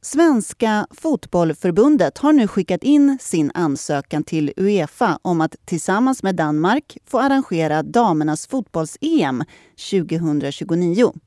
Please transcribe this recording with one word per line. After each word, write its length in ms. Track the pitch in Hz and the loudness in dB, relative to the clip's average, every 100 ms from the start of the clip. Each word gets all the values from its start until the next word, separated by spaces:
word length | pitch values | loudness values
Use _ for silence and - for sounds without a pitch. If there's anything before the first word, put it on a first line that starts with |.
Svenska 840 | - 277 339 247 - - 226 208 - | -2 2 4 4 -2 -2 0 0 -2
fotbollförbundet 1300 | - 320 262 - 175 165 151 185 170 269 294 156 - | -6 -2 -2 -2 0 0 0 0 4 4 4 2 0
har 160 | 285 | 2
nu 140 | 302 214 | 4 4
skickat 360 | - 180 180 | -2 -2 -2
in 340 | 262 294 277 269 | 2 4 4 2
sin 300 | - 170 147 | -2 -2 -2
ansökan 680 | - 165 139 - 143 - 151 | 0 -2 -2 -4 -4 -2 -6
till 300 | 151 160 143 - | -4 -4 -4 -2
uefa 640 | 190 202 151 - 226 156 | 0 0 -2 -2 -2 -2
om 200 | - 170 | -2 0
att 140 | 160 - - | -2 -6 -8
tillsammans 580 | 170 - 196 262 262 | -6 -2 0 0 0
med 120 | 196 180 | -4 -2
Danmark 640 | 156 151 175 262 - - _ | -2 0 0 0 -4 -20 _
få 140 | 240 | -2
arrangera 640 | 269 269 269 170 156 151 | 0 0 -2 -2 0 -2
damernas 640 | 147 233 226 156 151 151 - | 0 0 2 2 -2 -4 -6
fotbolls-E 760 | 269 - 170 160 - 302 320 | -8 -6 -6 -6 -6 -2 0
M 200 | 147 127 147 - _ - | 0 -2 -8 -12 _ -20
tjugohundratjugonio. 1400 | - 196 160 160 165 147 139 143 151 165 175 185 226 - | -4 -4 -2 -2 -2 -2 -4 -8 -4 0 0 2 0 0